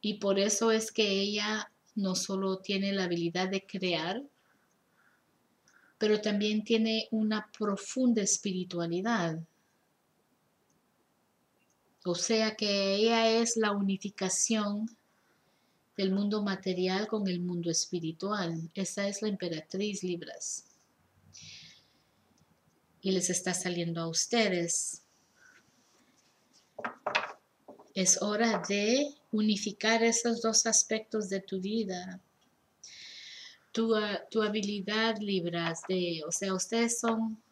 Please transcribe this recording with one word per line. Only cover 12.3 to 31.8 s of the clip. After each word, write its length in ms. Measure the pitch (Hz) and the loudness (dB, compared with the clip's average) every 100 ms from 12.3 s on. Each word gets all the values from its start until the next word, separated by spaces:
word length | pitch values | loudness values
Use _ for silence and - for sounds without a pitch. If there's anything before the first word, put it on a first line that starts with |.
| 226 220 214 | 2 2 0
que 380 | 214 202 196 | 0 2 2
ella 340 | 196 220 226 226 | 4 4 6 4
es 300 | 226 233 226 | 4 2 2
la 140 | 214 | 2
unificación 1120 | 208 196 190 202 - 190 - - 220 208 208 220 - _ _ _ _ _ _ _ _ _ - | 2 0 0 -4 -4 -2 0 2 2 0 -2 -6 -8 _ _ _ _ _ _ _ _ _ -2
del 120 | 190 | 0
mundo 300 | 190 202 214 | 2 2 0
material 640 | 202 190 190 180 185 185 214 | 0 -2 -2 0 2 2 0
con 220 | 220 196 | -2 0
el 120 | 180 | 0
mundo 300 | 180 175 170 | -2 -2 0
espiritual. 1000 | 165 - 180 165 160 196 208 170 165 165 | 0 -2 -4 -4 -4 -4 -2 -2 -4 -6
Esa 340 | - 185 - 202 | -6 -6 -2 -4
es 140 | 202 | -2
la 80 | 214 | -4
emperatriz, 760 | 196 180 156 - 185 208 196 | -2 -4 -6 -6 -4 -2 -2
Libras. 600 | 185 170 - - - - - _ _ _ _ _ - - - - - - _ _ _ _ _ _ _ _ _ _ _ _ | -4 -4 -8 -10 -8 -10 -12 _ _ _ _ _ -20 -20 -18 -18 -20 -20 _ _ _ _ _ _ _ _ _ _ _ _
Y 100 | 196 | 0
les 160 | 190 180 | 2 2
está 240 | 180 - | -2 -2
saliendo 480 | - 185 175 170 165 | -2 -2 -2 -2 -2
a 80 | 165 | -2
ustedes. 960 | 160 - 240 214 180 170 - - - _ _ _ _ - - _ _ _ _ _ _ _ _ _ _ _ - - - - - - - _ _ - - - | -2 0 2 2 2 0 -2 -2 -8 _ _ _ _ -20 -20 _ _ _ _ _ _ _ _ _ _ _ -12 -12 -8 -2 -2 -4 -12 _ _ -20 -20 -10
Es 280 | - 185 - | 0 2 4
hora 400 | 202 208 233 202 - | 2 2 2 2 0
de 460 | 202 208 254 285 - _ | 0 2 2 0 -6 _
unificar 720 | 214 214 208 214 196 220 226 | 0 2 2 -2 -2 2 4
esos 380 | 233 226 240 226 | 4 2 0 0
dos 240 | 226 220 | 2 2
aspectos 640 | 233 220 - 220 220 220 196 | 4 2 2 -2 -2 -4 -2
de 120 | 196 | -4
tu 200 | 190 196 | -4 -6
vida. 580 | 185 226 | -2 -2